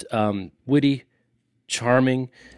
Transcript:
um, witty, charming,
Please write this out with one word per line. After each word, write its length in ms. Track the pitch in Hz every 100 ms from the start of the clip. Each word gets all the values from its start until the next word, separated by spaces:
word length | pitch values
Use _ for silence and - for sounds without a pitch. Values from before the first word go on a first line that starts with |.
| -
um, 400 | 113 107 101 90 _ -
witty, 400 | 143 139 135 - _ _ _ _ _ -
charming, 640 | - 117 127 131 127 127 _ -